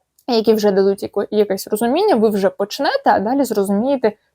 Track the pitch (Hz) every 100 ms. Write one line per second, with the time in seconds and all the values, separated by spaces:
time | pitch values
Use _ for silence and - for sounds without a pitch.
0 | _ _ - 226 220 220 208 196 196 196
1 | 220 202 - 208 202 196 - 214 233 302
2 | 427 254 220 202 190 - 202 - 302 554
3 | 277 202 202 277 262 208 196 202 254 277
4 | 220 - _